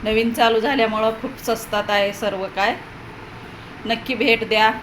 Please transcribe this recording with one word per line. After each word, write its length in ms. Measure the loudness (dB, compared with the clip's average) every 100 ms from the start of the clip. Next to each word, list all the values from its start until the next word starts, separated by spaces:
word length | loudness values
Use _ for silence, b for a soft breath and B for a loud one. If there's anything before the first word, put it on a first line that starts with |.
नवीन 280 | 2 2 2
चालू 260 | 4 4 4
झाल्यामुळं 600 | 2 2 2 2 0 0
खूप 240 | -8 -6
स्वस्तात 460 | -4 -4 -2 -4 0
आहे 220 | 2 2
सर्व 340 | 0 -4 -2 -2 2
काय. 180 | 2 0 -8 -16 -16 -16 -16 -16 -16 -16 -16 -10 -4
नक्की 280 | -4 -2
भेट 340 | 0 2 2 2
द्या. 220 | 4 4 2